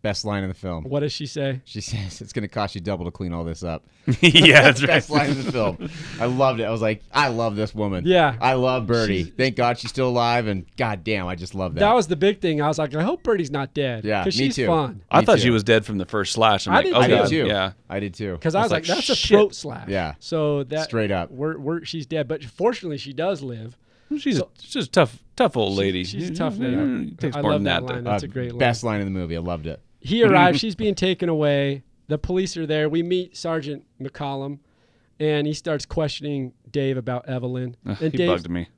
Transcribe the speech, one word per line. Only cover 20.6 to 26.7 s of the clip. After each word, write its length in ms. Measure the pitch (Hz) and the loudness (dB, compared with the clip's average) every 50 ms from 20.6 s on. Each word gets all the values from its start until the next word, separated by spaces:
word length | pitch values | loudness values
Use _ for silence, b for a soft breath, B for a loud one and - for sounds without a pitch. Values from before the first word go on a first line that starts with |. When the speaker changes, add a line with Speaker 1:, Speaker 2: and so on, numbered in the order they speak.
| 139 | -2
Speaker 2:
that 220 | 123 147 156 156 | -4 -4 -6 -4
Speaker 1:
Straight 260 | - 117 113 110 101 | -2 -2 -2 0 2
up. 180 | 98 92 85 78 | 0 -2 -2 -4
Speaker 2:
we're, 260 | - 123 143 156 160 147 | -6 -6 -6 -6 -6 -4
we're, 260 | 139 143 165 170 160 | -4 -4 -4 -4 -6
she's 220 | - - 165 143 | -8 -8 -10 -8
dead, 200 | - 160 156 143 | -4 -4 -4 -2
but 160 | 120 160 147 | -2 -4 -6
fortunately 560 | 147 117 - - 180 226 247 - - 170 147 131 | -8 -14 -6 0 0 0 0 -2 -6 -8 -8 -8
she 140 | - 139 | -10 -10
does 280 | 135 123 160 190 202 143 | -6 -4 -2 -2 -2 -4
live. 380 | 139 131 120 113 110 117 123 _ _ _ _ _ _ _ 294 294 | -6 -10 -10 -10 -12 -14 -16 _ _ _ _ _ _ _ -8 -4
Speaker 3:
She's 200 | - 294 226 147 | -2 0 0 0
Speaker 2:
So 80 | - - _ - | 0 -2 _ -20
Speaker 3:
a, 40 | |
she's 240 | - - - 269 170 | -20 -10 -6 -6 -6
a 40 | - | 2
tough, 320 | - 190 156 113 - - _ - _ | 4 4 4 4 0 -14 _ -20 _
tough 200 | - 247 214 - | 0 0 2 2
old 180 | 123 107 98 98 | 2 0 2 2
Speaker 2:
She, 40 | 98 | 2
Speaker 3:
lady. 240 | 98 98 92 92 | 0 0 0 -2
Speaker 2:
she's 280 | 90 90 101 - - 180 | -4 -4 -6 -6 -6 -6
Speaker 3:
It 40 | 160 | -4
Speaker 2:
tough 240 | 175 - - 220 202 | -4 -4 -4 -2 -4
lady. 540 | 247 262 | -4 -2